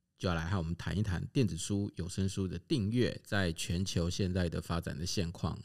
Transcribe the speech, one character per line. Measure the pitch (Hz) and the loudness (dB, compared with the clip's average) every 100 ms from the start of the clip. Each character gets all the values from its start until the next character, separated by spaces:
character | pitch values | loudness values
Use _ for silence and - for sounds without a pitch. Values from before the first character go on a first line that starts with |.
| _ _ | _ _
就 | 95 | 0
要 | 82 | 0
来 | 85 | 0
和 | 92 | 0
我 | |
们 | 82 85 | 0 -2
谈 | - 85 | -2 0
一 | |
谈 | 107 87 - | 0 0 0
电 | 143 110 | 2 2
子 | 80 | 0
书、 | - 101 104 - | -2 0 -2 -4
有 | 85 | -6
声 | - 95 | 0 0
书 | 98 95 | 0 -2
的 | 90 | -4
订 | - 151 98 | -2 0 2
阅 | 120 104 - | 2 2 0
在 | - 104 90 | -2 0 2
全 | 82 - 87 | 0 -2 0
球 | 95 - 85 | 2 2 0
现 | - 95 | 2 0
在 | 92 87 | 2 2
的 | 85 | 0
发 | - 85 | -2 -2
展 | 82 69 | -2 -4
的 | |
现 | 87 - 85 | -2 0 -2
况。 | - 82 - | -2 -4 -4